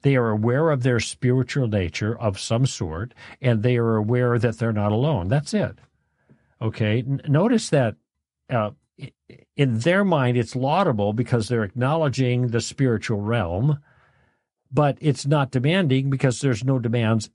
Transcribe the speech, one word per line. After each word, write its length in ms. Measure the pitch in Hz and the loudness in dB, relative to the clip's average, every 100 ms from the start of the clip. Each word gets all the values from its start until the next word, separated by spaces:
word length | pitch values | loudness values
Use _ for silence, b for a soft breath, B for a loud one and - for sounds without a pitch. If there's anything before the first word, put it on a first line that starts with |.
They 140 | 139 135 | 2 2
are 120 | 117 | 2
aware 420 | 107 113 127 165 | 0 0 2 2
of 120 | 143 | 2
their 180 | 127 120 | 2 0
spiritual 640 | - - 127 127 123 143 123 | -2 -4 0 0 0 -2 0
nature 500 | 104 87 - 107 113 | 0 -2 -2 -4 -2
of 200 | 113 98 | -4 -4
some 280 | - 117 135 | -4 0 0
sort, 480 | - 92 78 113 - B B | -2 -8 -6 -10 -12 B B
and 220 | 131 113 | 0 2
they 160 | 117 123 | 2 2
are 180 | 117 110 | 2 0
aware 420 | 107 123 123 120 | 0 0 2 2
that 200 | 117 113 | 0 -2
they're 120 | 117 | -2
not 200 | 107 104 | 0 0
alone. 360 | 107 143 131 90 | 0 0 -2 0
That's 260 | 135 147 | -2 -2
it. 240 | 214 180 - _ _ _ b b b b b | -2 -2 -6 _ _ _ b b b b b
Okay? 380 | 113 - 107 110 | -6 -2 0 0
N-, 240 | 120 139 - | -2 -6 0
notice 440 | 147 208 233 - | 2 2 0 0
that, 260 | 151 120 - _ _ _ _ _ | 0 0 -4 _ _ _ _ _
uh, 220 | 127 104 - _ _ | -2 -2 -6 _ _
i-, 120 | 131 _ _ - _ - | -20 _ _ -20 _ 0
in 220 | 139 110 | 0 2
their 260 | 120 185 | 2 2
mind, 320 | 202 160 127 123 | 2 2 2 0
it's 180 | 113 | -2
laudable 600 | 127 131 165 190 113 101 | -2 -2 0 0 2 0
because 340 | 107 123 123 104 | 0 0 0 0
they're 160 | 120 | -2
acknowledging 840 | 104 - 131 160 151 120 127 123 123 | -2 -2 -2 0 -2 0 0 0 0
the 120 | 117 | -2
spiritual 600 | - - 135 110 - 107 | -4 -2 0 0 -2 -4
realm, 560 | 101 117 87 87 135 147 b b b b b b b _ _ | 0 -2 0 0 0 -2 b b b b b b b _ _
but 280 | 131 147 135 | 0 0 2
it's 260 | 151 135 139 | 0 0 0
not 240 | 151 135 | 0 2
demanding 580 | 131 127 185 170 131 135 | 0 2 2 2 0 0
because 300 | 135 135 117 | 0 0 0
there's 240 | 139 113 | 0 0
no 140 | 123 131 | 0 0
demands 520 | 117 120 113 113 101 | 0 0 2 2 -2